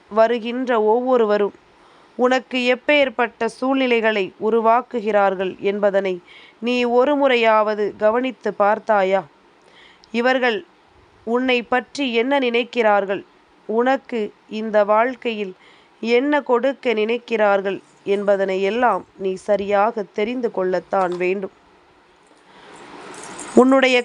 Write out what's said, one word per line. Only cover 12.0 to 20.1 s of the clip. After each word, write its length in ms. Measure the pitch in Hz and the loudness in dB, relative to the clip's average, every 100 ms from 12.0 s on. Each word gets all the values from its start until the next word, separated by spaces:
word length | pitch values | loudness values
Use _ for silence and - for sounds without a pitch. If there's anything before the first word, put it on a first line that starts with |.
| 269 | -2
என்ன 260 | 233 254 285 | -2 0 0
நினைக்கிறார்கள், 840 | 247 233 233 240 214 202 196 185 - _ _ _ - | 0 -2 -2 0 2 2 0 -6 -8 _ _ _ -4
உனக்கு 520 | 220 247 269 - 233 208 - _ | 0 0 0 -4 -6 -6 -10 _
இந்த 240 | 214 220 214 | -8 0 0
வாழ்க்கையில் 720 | 202 214 247 240 247 214 196 180 - - _ _ | 2 2 0 -2 -6 -6 -8 -12 -20 -20 _ _
என்ன 400 | 220 240 285 294 | 0 2 2 0
கொடுக்க 520 | - 240 254 269 254 | 0 0 0 -2 -2
நினைக்கிறார்கள் 840 | 220 214 240 - 220 214 202 196 185 - _ - | -2 -2 -4 -4 0 2 2 0 -6 -10 _ -4
என்பதனை 520 | 202 202 196 190 190 196 | -2 0 0 0 -2 -2
எல்லாம் 400 | 226 247 185 - - | 0 0 0 -6 -8
நீ 160 | 190 185 | -8 -6
சரியாக 640 | - 202 196 202 214 226 196 | -2 -2 0 0 0 -2 -6